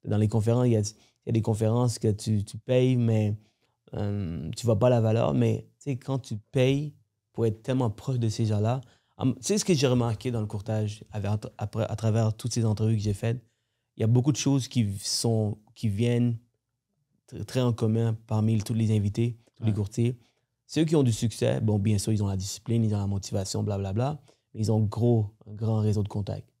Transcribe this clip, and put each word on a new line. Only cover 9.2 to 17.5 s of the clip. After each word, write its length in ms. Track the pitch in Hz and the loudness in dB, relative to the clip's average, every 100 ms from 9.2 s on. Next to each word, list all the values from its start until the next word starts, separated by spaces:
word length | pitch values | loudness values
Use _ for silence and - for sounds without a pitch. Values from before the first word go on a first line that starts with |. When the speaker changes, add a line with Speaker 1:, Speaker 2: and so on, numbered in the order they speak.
| 127 120 | -4 -4
Speaker 1:
tu 80 | |
sais 120 | - 202 | -2 -2
ce 80 | |
que 80 | - | 2
j'ai 140 | 160 135 | 2 4
remarqué 440 | 123 120 104 131 | 2 0 -2 -4
dans 120 | 120 | -4
le 40 | 107 | -4
courtage 580 | 104 98 110 104 107 - | -6 -4 -2 -2 -6 -10
avec, 200 | 107 101 107 - - | -6 -2 -2 -4 -8
après, 300 | 104 110 - | -6 -4 -4
à 80 | 104 | -2
travers 380 | 113 110 110 107 | 0 2 2 0
toutes 160 | 117 | -4
ces 140 | 120 110 | 0 0
entrevues 300 | 104 110 110 | 2 0 0
que 60 | |
j'ai 120 | 104 | 0
faites, 280 | 98 117 123 _ _ _ _ _ - | -2 -2 -4 _ _ _ _ _ -2
il 60 | |
y 20 | |
a 40 | 110 | 4
beaucoup 240 | 123 131 | 4 4
de 40 | - | 0
choses 320 | 139 139 117 | 2 2 0
qui 240 | 123 104 98 | 0 0 -2
sont, 580 | - - 120 113 104 104 _ | -6 -2 0 0 0 -4 _
qui 140 | - 113 | -6 -4
viennent 480 | 98 120 120 120 113 _ _ _ _ _ _ _ _ _ | 0 0 2 0 -2 _ _ _ _ _ _ _ _ _
tr-, 180 | 113 | -12
très 140 | 104 | -4